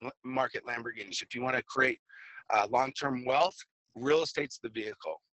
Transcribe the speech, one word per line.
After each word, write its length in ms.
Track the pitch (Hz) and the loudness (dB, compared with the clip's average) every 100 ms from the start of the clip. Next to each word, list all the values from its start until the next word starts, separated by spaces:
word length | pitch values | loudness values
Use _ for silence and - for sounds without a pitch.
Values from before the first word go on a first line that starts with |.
l-, 100 | 123 - | -12 -10
market 400 | 127 131 127 120 123 | -4 0 0 -2 -6
Lamborghinis. 560 | 117 117 110 98 90 | -6 -6 -8 -8 -8
If 120 | - | -6
you 60 | 123 | -4
wanna 200 | 127 127 | 0 -2
create, 380 | - 135 131 117 _ - - - - | -2 2 2 0 _ -20 -20 -12 0
uh, 140 | 107 104 | 2 4
long-term 560 | 123 135 - 143 127 | 2 2 0 -2 0
wealth, 320 | 123 139 180 - - _ _ | 2 4 4 0 -18 _ _
real 280 | 113 131 156 | -2 4 4
estate's 360 | 156 - 143 - | 2 -2 -6 -6
the 100 | 117 | -10
vehicle, 540 | 113 107 101 - 80 _ | -6 -6 -6 -8 -8 _